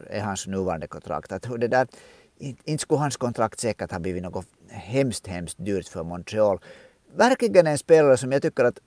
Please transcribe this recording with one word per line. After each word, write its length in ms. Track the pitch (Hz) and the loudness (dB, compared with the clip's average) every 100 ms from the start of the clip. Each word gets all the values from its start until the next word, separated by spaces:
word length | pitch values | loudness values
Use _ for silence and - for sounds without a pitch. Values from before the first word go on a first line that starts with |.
| - | -10
är 100 | 101 | -6
hans 260 | 107 95 92 | -4 -6 -6
nuvarande 400 | 98 92 82 78 | -4 -2 -4 -8
kontrakt. 460 | 82 90 78 - | -12 -8 -8 -6
Att 280 | 95 120 117 | -10 -8 -4
det 80 | 117 | 0
där, 180 | 127 127 - - - _ _ | 0 0 -6 -20 -20 _ _
inte, 240 | 139 120 - | -14 -12 -8
inte 120 | 151 | -6
skulle 180 | - 151 | 0 0
hans 160 | 147 - | 0 -2
kontrakt 440 | 120 117 113 - | -4 0 -2 -2
säkert 320 | 117 - 87 | -4 -4 -6
ha 60 | 92 | -6
blivit 240 | 87 90 | -6 -6
något 240 | 90 92 92 _ - | -6 -10 -12 _ -20
hemskt, 560 | 110 98 127 135 104 98 | -16 -4 0 0 -2 -8
hemskt 300 | 87 85 - | -8 -10 -8
dyrt 300 | 92 98 85 | -4 -4 -6
för 160 | 92 | -10
Montreal. 540 | 82 87 - 107 104 92 - - - _ _ 143 | -8 -10 -6 2 2 2 -6 -20 -20 _ _ 2
Verkligen 500 | 233 262 233 190 160 | 2 4 4 4 4
en 120 | 143 | 0
spelare 380 | - 160 147 127 | 6 8 8 6
som 160 | 131 | 2
jag 100 | 139 | -2
tycker 220 | - - | 0 2
att 140 | 120 - | 0 0